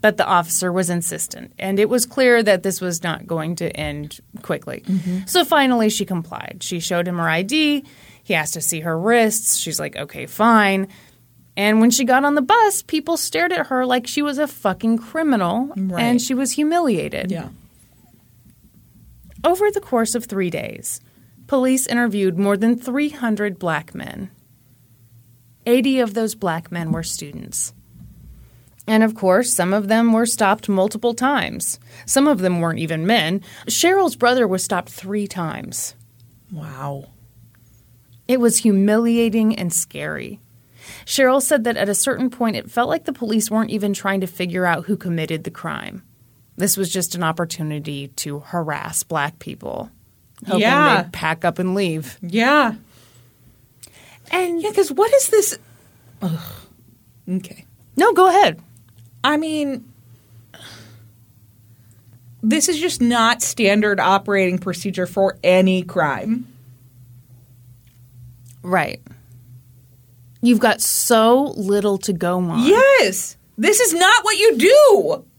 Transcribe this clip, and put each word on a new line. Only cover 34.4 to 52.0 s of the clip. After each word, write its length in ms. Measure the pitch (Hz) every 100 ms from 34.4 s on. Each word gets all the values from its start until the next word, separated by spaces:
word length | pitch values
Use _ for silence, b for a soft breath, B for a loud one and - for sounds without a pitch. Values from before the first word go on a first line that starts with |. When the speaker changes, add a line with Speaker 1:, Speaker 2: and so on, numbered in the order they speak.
| 220
Speaker 1:
was 160 | 185
stopped 280 | - 185 -
three 360 | - 190 208 202
times. 680 | 180 165 123 - - - - - _ - _ _
Speaker 2:
Wow. 540 | 165 156 135 143 139 139 - - _ - _ _ _ _ _ _ - -
Speaker 1:
It 140 | 254
was 160 | 233 -
humiliating 960 | 226 196 202 214 233 233 233 220 220 -
and 140 | 180
scary. 680 | - - 143 151 151 - 208 _ _ B B B B B
Cheryl 360 | - 262 269
said 220 | 262 294
that 140 | 226 233
at 100 | 196
a 80 | 202
certain 340 | - - 254
point, 280 | - 233 147
it 120 | -
felt 200 | - 240
like 160 | 320 -
the 80 |
police 360 | 269 226 220 214
weren't 200 | 214 220
even 220 | 220 202
trying 260 | 202 196 196
to 80 | 185
figure 380 | - 180 180 180
out 180 | 160 -
who 100 | 208
committed 480 | 180 170 160 160 165
the 40 |
crime. 520 | - 165 147 50 185 _ _ _ _ _ -
This 180 | 190 -
was 160 | 180
just 240 | 185 170 175
an 80 |
opportunity 840 | 165 160 170 - 156 151 151 143 139 -
to 220 | 147 147
harass 600 | - 175 156 147 151 160
black 360 | - 160 143 -
people, 520 | - - - - - _ _ _ _ _ 190
hoping 140 | 180
Speaker 2:
Yeah. 440 | 214 277 294 208
Speaker 1:
they'd 100 | 175
pack 320 | - 160 165 175
up 120 | 170
and 160 | 185
leave. 440 | 190 190 160